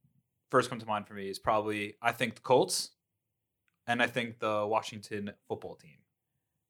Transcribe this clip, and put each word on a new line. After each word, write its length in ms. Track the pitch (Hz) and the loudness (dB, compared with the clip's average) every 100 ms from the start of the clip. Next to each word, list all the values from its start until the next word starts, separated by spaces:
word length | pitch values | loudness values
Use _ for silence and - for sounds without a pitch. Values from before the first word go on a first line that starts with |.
| _ _ _ _ _ | _ _ _ _ _
first 180 | 131 120 | 2 2
come 80 | 117 | -2
to 80 | 110 | -4
mind 220 | 104 101 | -4 -4
for 80 | 104 | -8
me 120 | 98 | -8
is 80 | 95 | -4
probably, 560 | 123 110 107 104 104 - | 0 2 2 -2 -4 -4
I 120 | 120 | -2
think, 240 | 120 120 - | 0 -2 -2
the 60 | |
Colts 500 | - 131 180 - - _ _ _ _ _ _ _ _ _ - | 4 4 4 0 -4 _ _ _ _ _ _ _ _ _ -2
and 160 | 120 | 2
I 20 | 117 | 2
think 300 | 127 117 110 | 0 -4 -2
the 300 | 110 107 104 | 0 0 2
Washington 640 | 110 - 107 - 104 101 - - | 0 -2 -8 -8 -8 -8 -10 -10
football 260 | 113 87 - | -8 -10 -16
team. 200 | - - _ _ _ _ _ _ _ | -20 -20 _ _ _ _ _ _ _